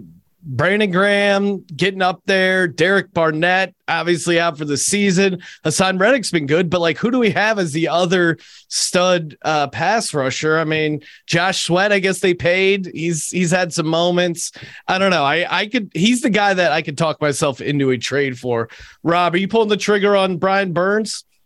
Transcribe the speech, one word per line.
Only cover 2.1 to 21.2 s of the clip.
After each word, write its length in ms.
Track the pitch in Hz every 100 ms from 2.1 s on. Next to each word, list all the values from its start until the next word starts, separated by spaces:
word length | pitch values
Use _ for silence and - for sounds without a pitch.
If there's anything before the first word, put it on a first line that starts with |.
| 185 -
there, 440 | 190 185 185 180
Derek 420 | 135 175 196 180
Barnett 640 | 170 160 156 175 185 190 _ -
obviously 500 | 165 165 170 175 170
out 180 | 170 143
for 60 |
the 140 | 151 139
season. 640 | - 202 202 175 196 180 - - 160
Hassan 320 | 151 190 185
Reddick's 340 | 208 269 -
been 140 | 170 139
good, 240 | 160 180
but, 100 | 180
like, 180 | 165 156
who 140 | 220
do 80 | 254
we 120 | 220
have 280 | 165 214 208
as 140 | 170
the 160 | 156 160
other 480 | 165 180 185 170 151 - - _
stud, 680 | - - 180 185 180 156 -
uh, 260 | - 156 139
pass 460 | - 170 226 214
rusher? 440 | 147 131 - 156 160
I 60 |
mean, 380 | 156 156 156 147 - - -
Josh 400 | 170 185 - -
Sweat, 260 | 180 208
I 80 | 202
guess 200 | 190 185
they 140 | 185
paid. 520 | 175 170 180 190 196 180
He's, 360 | - 165 160 -
he's 220 | 180 175
had 220 | 180 180
some 140 | 165 160
moments. 680 | 165 175 175 180 165 - - - - -
I 120 | 185
don't 100 | 190
know. 160 | 170 143
I, 200 | 160 175
I 180 | 180 208
could, 240 | 247 196
he's 280 | 156 208 247
the 80 | 240
guy 240 | 208 202
that 180 | 185 170
I 100 | 156
could 160 | 160 139
talk 220 | 160 143
myself 400 | 151 139 147 123
into 300 | 120 147 135
a 80 | 127
trade 420 | - 139 139 123
for. 300 | 127 117 113 - - -
Rob, 300 | 160 170 175
are 40 | 190
you 120 | 196
pulling 200 | 226 214
the 60 | 202
trigger 400 | 202 208 208 196
on 220 | 190 170
Brian 340 | 190 196 190
Burns? 540 | 165 190 214 208 -